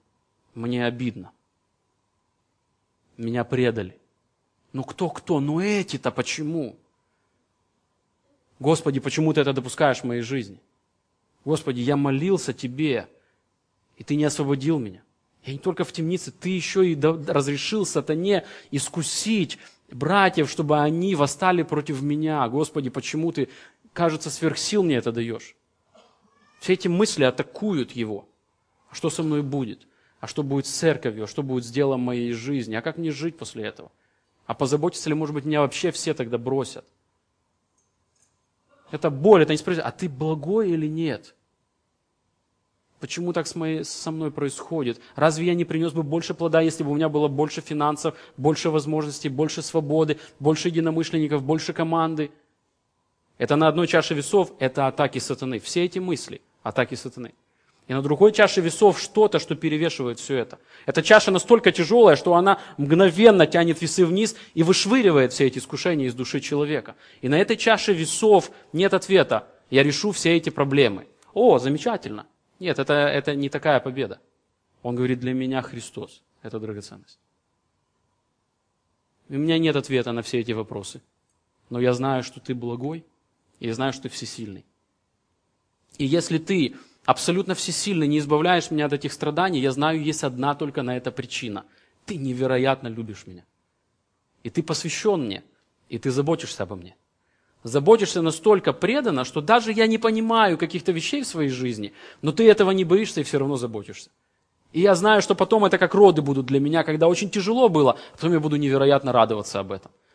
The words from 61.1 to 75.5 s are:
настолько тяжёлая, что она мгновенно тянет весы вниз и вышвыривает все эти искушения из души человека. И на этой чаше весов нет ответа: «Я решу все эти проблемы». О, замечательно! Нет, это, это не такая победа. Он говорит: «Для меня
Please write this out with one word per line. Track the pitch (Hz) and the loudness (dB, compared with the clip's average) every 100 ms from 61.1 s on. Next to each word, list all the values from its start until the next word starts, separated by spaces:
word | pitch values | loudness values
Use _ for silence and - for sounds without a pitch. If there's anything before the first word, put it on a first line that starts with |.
| 214 208 | 8 8
настолько | 185 - 233 185 | 0 6 6 6
тяжёлая, | 175 156 240 202 | 2 2 8 8
что | 143 185 175 | 8 4 4
она | 196 190 - - | 4 2 -2 -6
мгновенно | 143 165 190 165 226 190 151 | 2 4 4 8 8 8 6
тянет | 170 170 151 | 4 2 0
весы | 165 - 165 | -2 2 2
вниз | 190 220 - - | 4 0 -4 -8
и | 160 | 0
вышвыривает | 165 185 196 262 196 147 127 | 2 4 4 4 6 6 4
все | - 135 | 4 0
эти | 131 | 0
искушения | - 139 180 156 127 | -10 -4 -2 0 -2
из | |
души | 123 123 143 | -4 -6 -6
человека. | - 147 147 139 - - - - | -4 -4 -2 -4 -6 -20 -20 -8
И | 131 | 0
на | 156 | 2
этой | 202 220 | 2 2
чаше | 226 208 - | 4 2 2
весов | 170 156 - 220 196 - - - | 0 0 0 6 6 4 -16 -8
нет | 156 190 | 0 2
ответа: | 185 - 185 135 110 - _ - | 2 4 4 4 0 -4 _ 0
«Я | 131 | 4
решу | 143 139 208 | 4 2 -4
все | - 165 170 | -2 2 2
эти | 160 | 0
проблемы». | 143 139 139 120 95 - _ _ | -4 0 4 4 2 -12 _ _
О, | 202 240 131 | 2 6 6
замечательно! | 131 151 240 208 107 107 - _ _ _ | 2 -2 -2 -4 -8 -14 -16 _ _ _
Нет, | 180 139 | -4 -4
это, | 139 | 0
это | 147 143 139 147 | 2 2 0 -2
не | 143 139 | -4 -4
такая | 147 156 135 | -2 0 0
победа. | 135 131 104 - _ _ _ _ _ _ | 0 -6 -8 -10 _ _ _ _ _ _
Он | 120 | -8
говорит: | 120 127 123 | -2 -2 -2
«Для | 123 | -4
меня | 131 131 | -4 -4